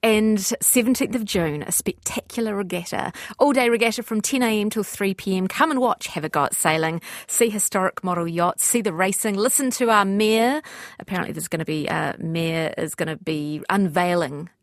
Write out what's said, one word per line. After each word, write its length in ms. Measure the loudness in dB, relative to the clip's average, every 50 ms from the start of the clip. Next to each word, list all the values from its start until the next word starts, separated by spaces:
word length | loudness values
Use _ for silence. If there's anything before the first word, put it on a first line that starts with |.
And 380 | 4 4 4 4 4 4 2 2
seventeenth 760 | 0 -2 -4 -2 0 2 4 4 4 4 2 0 0 -2 -2
of 80 | -4 -4
June, 400 | -2 0 0 0 0 -2 -4 -6
a 80 | -4
spectacular 840 | -4 -2 -2 -2 -6 -4 -8 -6 -6 -6 -8 _ -4 -4 -2 -2 -2
regatta. 580 | -4 -4 -4 -4 -6 -6 -6 -6 -4 -4 -4 -6 -10 -14 -14 0 2
All-day 300 | 4 4 6 4 4 4
regatta 340 | 4 4 4 2 2 -2 -4
from 180 | -4 -2 -2
ten 220 | 0 0 2 2 2
A 160 | 2 2 2
M 100 | 0 0
till 140 | 0 -2 -4
three 300 | -4 -4 -2 -2 -2 -2
P 240 | -2 -2 -2 0 0
M. 100 | 0 -2
Come 240 | 2 2 2 2
and 80 | 2 2
watch, 280 | 2 2 0 0 -4 -8
have 160 | -8 -6 -6
a 60 | -2
go 140 | 0 0 0
at 120 | 2 0
sailing, 440 | 0 2 2 2 2 0 0 -2 -4 -8 -10 -16 -16 -10
see 240 | -6 0 2 2 2
historic 540 | 2 -2 -4 0 0 0 0 0 -2 -2 -2
model 240 | -2 0 0 -2 -2
yachts, 380 | 0 2 2 2 2 0 0
see 160 | 2 2 2
the 100 | 0 0
racing, 440 | 0 0 0 0 0 0 -2 -2 0
listen 360 | 2 2 2 2 2 0 0
to 180 | 0 0 2 4
our 160 | 4 4 4
mayor. 560 | 4 2 2 4 4 4 4 4 2 2 0 -4 -8 -18 -16 -18 -18 -16 -16
Apparently 320 | -10 -6 -4 -4 -4 -4
there's 160 | -6 -8 -6 -6
gonna 160 | -4 -4 -4
be, 240 | -2 -4 -2 -2 -2
uh, 260 | -2 -2 -2 -4 -4 -6
mayor 540 | -6 -4 -2 0 0 0 0 0 -2 -2 -2 -4
is 180 | -6 -6 -4
gonna 220 | -6 -4 -4 -4 -6
be 440 | -4 -4 -4 -2 -2 -4 -6 -8 -2 0
unveiling 800 | 2 2 2 2 2 2 2 2 2 2 0 -2 -4 -8 -10 -12 _ _